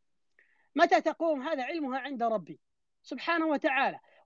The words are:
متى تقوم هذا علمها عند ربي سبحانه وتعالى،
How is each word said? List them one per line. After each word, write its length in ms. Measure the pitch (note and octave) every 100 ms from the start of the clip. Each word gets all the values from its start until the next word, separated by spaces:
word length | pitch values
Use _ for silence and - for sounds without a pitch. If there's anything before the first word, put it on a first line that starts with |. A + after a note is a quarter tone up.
| _ _ _ _ _ _ _ C#4+
متى 260 | E4+ E4+
تقوم 400 | - - E4 C#4+
هذا 220 | C#4+ C#4+
علمها 360 | B3+ E4+ C4+ C4
عند 240 | C4 B3+
ربي 360 | A#3 G#3+ D#3+ D3+ _ _ _ _
سبحانه 420 | - C4+ - E4+ D#4+
وتعالى، 540 | C#4+ D#4 C4+ A3+ D3 _ _